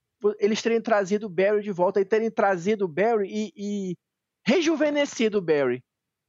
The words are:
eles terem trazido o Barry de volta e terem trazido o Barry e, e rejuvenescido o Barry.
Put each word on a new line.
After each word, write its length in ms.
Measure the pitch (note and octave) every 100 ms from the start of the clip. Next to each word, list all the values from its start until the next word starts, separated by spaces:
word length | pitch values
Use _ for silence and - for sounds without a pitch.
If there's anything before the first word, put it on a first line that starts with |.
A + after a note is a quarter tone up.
| _ _ G#3 G#3
eles 220 | G3+ G#3+
terem 180 | - A3+
trazido 460 | A3+ G#3 F#3 G#3 G#3+
o 40 |
Barry 320 | E3+ G3 G#3
de 100 | G#3
volta 280 | F3 F3+ G3+
e 60 | F#3+
terem 260 | A3 A3+
trazido 540 | A3 G3+ F#3 F3+ G#3+ F#3+
o 20 |
Barry 400 | D3 A3 A3 G3
e, 240 | G#3+ G#3+ -
e 400 | G3+ G3+ F#3+ E3+ _ _ _ _ -
rejuvenescido 920 | E4 D#4 D#4 D4+ D4 C#4+ - A3 G3+
o 20 |
Barry. 420 | E3 D3+ B2+ B2+ - _ _ _